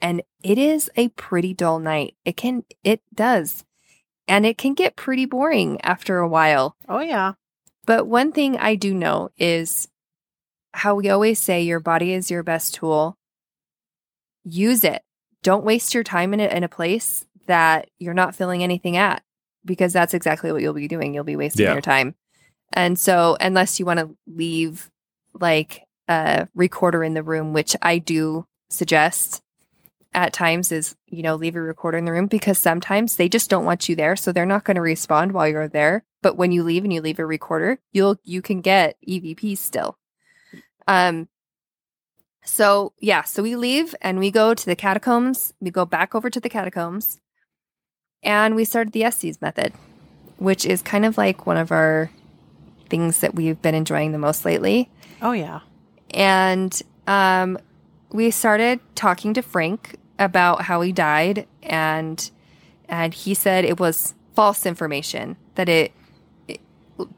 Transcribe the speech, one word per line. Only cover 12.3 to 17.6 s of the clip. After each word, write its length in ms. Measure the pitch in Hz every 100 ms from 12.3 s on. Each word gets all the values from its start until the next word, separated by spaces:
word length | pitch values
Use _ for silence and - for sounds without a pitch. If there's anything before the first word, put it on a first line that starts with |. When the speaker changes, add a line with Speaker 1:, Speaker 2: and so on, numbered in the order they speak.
Speaker 1:
your 140 | 175
best 300 | 165 165 -
tool. 440 | - 165 151 160 - _ _ _ _ _ _ _ _ _ _ _ _
Use 400 | 175 165 214 247
it. 180 | 160 - _ _ _ _
Don't 220 | 185 202
waste 280 | 214 226 -
your 120 | 240
time 280 | 226 175 185
in 60 | 208
a, 40 | 208
in 160 | 175
a 60 | 175
place 580 | - 170 220 - - - _ -
that 440 | 170